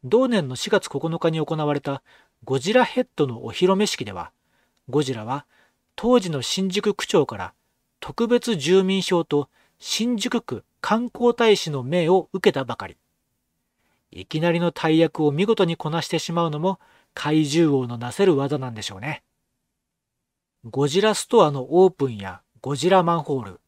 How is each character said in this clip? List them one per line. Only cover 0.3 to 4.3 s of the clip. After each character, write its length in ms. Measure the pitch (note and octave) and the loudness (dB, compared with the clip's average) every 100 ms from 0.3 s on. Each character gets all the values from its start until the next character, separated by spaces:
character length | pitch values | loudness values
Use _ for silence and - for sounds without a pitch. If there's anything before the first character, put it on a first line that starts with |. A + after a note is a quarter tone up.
| A3+ C#3+ | 0 -2
の 80 | B2+ | -6
四 140 | - | 0
月 180 | G3+ - | -2 0
九 120 | C#3+ E3 E3 | -6 -4 -2
日 140 | E3+ | -2
に 120 | D#3+ | -2
行 140 | D3+ D#3+ | -4 -2
わ 160 | D3+ | -2
れ 80 | C#3+ | -2
た 220 | C#3 C#3 _ _ _ _ | -4 -8 _ _ _ _
ゴ 160 | - C3+ | -4 -4
ジ 140 | C#3+ | 2
ラ 120 | A#3 A#3+ | 2 2
ヘ 160 | - | 0
ッ 60 | B3+ - | -4 -2
ド 100 | C#3+ | -2
の 180 | A#2 | -2
お 80 | B2+ | -10
披 140 | - F3+ | 0 2
露 100 | F#3+ | 4
目 120 | G3+ | 2
式 180 | - G2+ | -2 -8
で 60 | |
は、 200 | F2+ E2+ | -10 -14